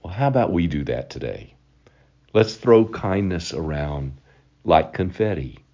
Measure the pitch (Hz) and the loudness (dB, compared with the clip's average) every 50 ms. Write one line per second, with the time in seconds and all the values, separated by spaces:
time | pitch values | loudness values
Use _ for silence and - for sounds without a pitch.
0 | _ - 87 101 135 143 131 131 117 - 95 87 85 85 73 73 71 67 62 60 | _ -10 -4 -2 0 2 2 2 2 2 2 0 0 0 0 -4 -4 -4 -4 -6
1 | 62 - - - - 58 50 - - - _ _ _ _ _ _ _ _ _ _ | -6 -10 -12 -10 -8 -8 -10 -10 -14 -20 _ _ _ _ _ _ _ _ _ _
2 | _ _ _ _ _ _ _ 110 113 110 - - - 123 117 113 110 110 - - | _ _ _ _ _ _ _ 2 2 2 0 -6 4 6 6 6 6 4 -2 -6
3 | - 101 95 98 101 95 90 85 85 - - 67 82 78 78 73 73 73 73 71 | -4 -2 0 0 0 -2 -2 -4 -6 -8 -8 -6 -6 -4 -4 -4 -6 -6 -6 -6
4 | 69 67 67 - _ _ _ _ _ _ _ _ _ - 85 78 80 - - - | -8 -8 -10 -14 _ _ _ _ _ _ _ _ _ 4 4 4 4 2 -4 -4
5 | 92 90 90 - 110 107 101 82 135 131 - - _ _ | -4 -4 -2 -2 -2 -2 -2 -4 -6 -10 -12 -16 _ _